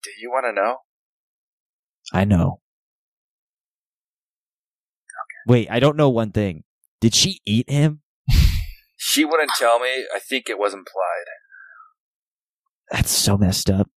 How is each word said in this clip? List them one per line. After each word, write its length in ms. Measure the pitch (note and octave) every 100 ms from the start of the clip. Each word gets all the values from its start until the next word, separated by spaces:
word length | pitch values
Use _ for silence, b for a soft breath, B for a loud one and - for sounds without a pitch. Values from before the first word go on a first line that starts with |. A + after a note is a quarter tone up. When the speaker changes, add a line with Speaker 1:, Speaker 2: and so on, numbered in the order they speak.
Speaker 1:
do 80 | - G2+
you 100 | A#2
wanna 220 | B2+ B2
know? 260 | G2+ G2+ B2+ _ _ _ _ _ _ _ _ _ _ _ _ -
Speaker 2:
I 120 | F#2
know. 360 | G2+ F#2+ - - _ _ _ _ _ _ _ _ _ _ _ _ _ _ _ _ _ _ _ _ _ _ _ _ _
Speaker 1:
Okay. 460 | - - - -
Speaker 2:
Wait, 160 | A#2+ G#2+
I 100 | A2+
don't 160 | C#3 D3+
know 120 | D3
one 240 | A#2 A2
thing. 320 | A2 G2+ D#2+ - _ _ _
Did 140 | A2+
she 260 | - - F#3+ -
eat 220 | G#2+ -
him? 300 | C#3+ D3+ D3+ _ _ - B B B B B B _
Speaker 1:
She 280 | - -
wouldn't 260 | D3+ D#3+ D3 -
tell 200 | A#2+ A#2
me. 280 | B2+ C3 A#2
I 40 | G2
think 300 | - C3 -
it 100 | G#2
was 140 | G#2
implied. 520 | G2 F2 F#2+ F2+ F2 F2 - _ B B B B _ _ _ _ _ _ _ _ _ _
Speaker 2:
That's 200 | - -
so 260 | - - G2+
messed 340 | G2 F#2 -
up. 160 | F#2+ G2+